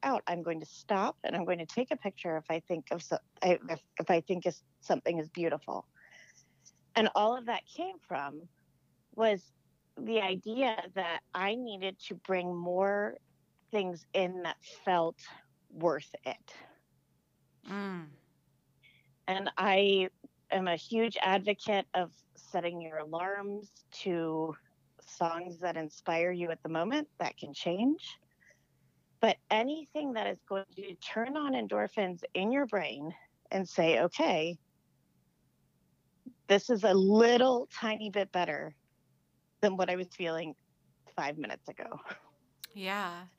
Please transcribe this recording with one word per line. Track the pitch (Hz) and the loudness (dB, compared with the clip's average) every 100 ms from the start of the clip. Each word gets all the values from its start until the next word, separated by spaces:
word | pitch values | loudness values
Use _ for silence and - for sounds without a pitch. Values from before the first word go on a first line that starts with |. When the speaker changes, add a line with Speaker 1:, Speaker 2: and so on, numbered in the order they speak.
Speaker 1:
out, | 269 233 - | -2 0 -2
I'm | 175 | -4
going | 170 160 | -2 -6
to | 156 | -6
stop | - - 196 220 - | -10 -2 0 0 -2
and | - 170 | -4 -2
I'm | 180 | -2
going | 175 | -2
to | 160 | -4
take | - 254 | -4 -2
a | 285 | -2
picture | 202 - 175 160 | -4 -6 -4 -4
if | 156 | -2
I | 165 | -4
think | - 165 - | -2 -6 -4
of | 170 | -6
so-, | - 160 _ - | -4 -6 _ 0
I, | 180 180 - | 2 2 2
if, | 160 _ - | -8 _ -4
if | 165 | 2
I | 170 | 2
think | - 180 175 | 2 -2 -2
is, | - _ _ | -4 _ _
something | - 151 - 170 | -2 0 0 -2
is | 156 | -4
beautiful. | - 165 151 - - - _ - - - _ _ _ - _ _ - | -2 -2 -2 -6 -10 -10 _ -20 -20 -20 _ _ _ -20 _ _ 2
And | 214 - | 4 4
all | 214 254 | 4 2
of | 233 | -2
that | 220 - | -6 -6
came | - 359 370 | -8 -8 -8
from | - 143 143 151 175 _ _ _ _ _ _ - | -8 -6 -6 -10 -16 _ _ _ _ _ _ 0
was | 226 196 - _ _ _ _ - | 2 2 -4 _ _ _ _ -10
the | 214 226 | -2 0
idea | 190 185 214 233 262 196 175 190 | 0 -2 -4 0 0 0 -4 -4
that | 175 165 - | -2 -4 -4
I | 180 196 233 | -2 -2 -2
needed | 247 196 196 190 - | -6 -6 -6 -8 -12
to | 180 | -10
bring | - 185 180 175 | -2 0 0 -2
more | 175 180 196 202 214 - _ _ _ _ _ | -2 2 2 2 0 -6 _ _ _ _ _
things | 214 185 165 - | -2 -2 -6 -4
in | 190 180 185 | 0 0 -2
that | 170 - - - - | -6 -8 -12 -8 2
felt | 175 165 - - - _ _ _ | 2 2 -2 -14 -20 _ _ _
worth | - 165 147 - - - | -2 0 0 -6 -12 -10
it. | - - - - _ _ _ _ _ _ _ _ _ - | -10 -12 -20 -20 _ _ _ _ _ _ _ _ _ -10
Speaker 2:
Mm. | 202 202 180 151 139 _ _ _ _ _ _ - _ _ _ - | -6 -6 -6 -10 -18 _ _ _ _ _ _ -20 _ _ _ -6
Speaker 1:
And | 190 196 - | -4 -4 0
I | 196 190 202 196 185 _ - _ - | 4 6 6 6 2 _ -20 _ -2
am | 190 185 | 0 0
a | 165 | -2
huge | - 226 233 - | 0 0 0 0
advocate | 190 196 202 202 - 202 - | 2 2 2 -2 0 0 0
of | 180 175 - _ _ | -2 -2 -6 _ _
setting | - 185 170 175 | -8 -4 -2 -4
your | 165 156 | -8 -8
alarms | 151 165 185 202 202 202 208 - _ - | -6 -4 -4 -4 -6 -8 -10 -20 _ -8
to | 196 170 165 160 160 151 _ _ _ _ | -2 -2 0 -2 -4 -6 _ _ _ _
songs | - - 170 165 180 170 | -14 -4 -2 -2 -8 -6
that | 180 165 | -4 -4
inspire | 156 - - 165 175 | -6 -8 -2 0 0
you | 180 170 | 0 -4
at | 160 | -4
the | 160 | -4
moment. | 160 175 294 302 - | -2 0 -2 -4 -6
That | 160 - | -6 -6
can | - | -12
change. | 139 180 180 247 320 - - _ _ _ _ _ _ _ _ _ - | -6 -2 0 2 0 -4 -18 _ _ _ _ _ _ _ _ _ 2
But | 226 - - | 2 2 0
anything | 214 247 311 294 302 285 | 0 0 -4 -8 -6 -4
that | 226 196 | -2 -4
is | 190 - | -4 -6
going | 196 196 - | -6 -6 -12
to | 196 175 | -14 -12
turn | - 220 240 302 | -8 -4 -4 -2
on | 285 | -2
endorphins | 254 208 208 214 - 185 175 - | -2 -2 -2 -2 -2 -2 -4 -6
in | 180 202 | -2 0
your | 269 269 | 0 0
brain | 202 151 131 151 - _ _ - | -2 -2 -6 -10 -12 _ _ -6
and | 190 185 | -4 -2
say, | - 165 123 | 2 4 6
"Okay, | 170 - 311 175 165 170 _ _ _ _ _ _ _ _ _ _ _ _ _ _ _ _ - - - | 4 2 2 2 0 -4 _ _ _ _ _ _ _ _ _ _ _ _ _ _ _ _ -20 -6 4
this | 196 - | 4 6
is | 226 | 2
a | 202 | 6
little | 190 190 214 233 240 254 247 - | 6 8 8 8 8 6 4 -2
tiny | - 226 214 214 | -4 -4 -2 -4
bit | 202 190 | -2 -2
better | 180 165 143 156 147 _ _ _ _ _ _ _ - | 0 -2 -2 -8 -12 _ _ _ _ _ _ _ 0
than | 208 190 | 2 2
what | 180 | 0
I | 180 | 0
was | 180 - | -4 -6
feeling | 170 160 165 139 _ _ _ _ - - | -4 -2 -4 -10 _ _ _ _ -16 -6
five | 143 156 | -6 -4
minutes | 127 - - | -8 -10 -12
ago." | - - 147 - - - _ _ _ - | -12 -10 -12 -12 -14 -16 _ _ _ -18
Speaker 2:
Yeah. | 208 190 202 185 175 180 | -8 -4 -4 -4 -8 -16